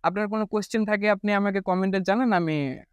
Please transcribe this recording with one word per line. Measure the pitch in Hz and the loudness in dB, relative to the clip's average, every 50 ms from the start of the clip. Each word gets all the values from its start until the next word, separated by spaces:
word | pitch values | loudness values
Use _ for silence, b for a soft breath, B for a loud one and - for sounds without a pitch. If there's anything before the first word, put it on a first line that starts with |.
| - | -2
আপনার | 170 180 202 214 | -2 -2 -2 -2
কোনো | 202 220 220 214 | -2 -2 -4 -2
কোশ্চেন | - 214 214 190 - - 220 214 | -2 -2 -4 -4 -2 -2 -2 0
থাকে, | 214 214 202 202 214 | 0 0 0 2 2
আপনি | 202 196 - 208 208 | 0 2 0 0 2
আমাকে | 202 202 202 190 196 | 2 2 0 0 -2
কমেন্টে | 190 190 180 185 190 190 196 190 | 0 0 0 0 0 0 0 0
জানান, | 180 190 196 240 262 233 202 | 0 0 0 2 2 2 2
আমি, | 175 170 160 156 147 139 131 127 - - _ | 2 2 0 0 -2 -2 -4 -6 -8 -12 _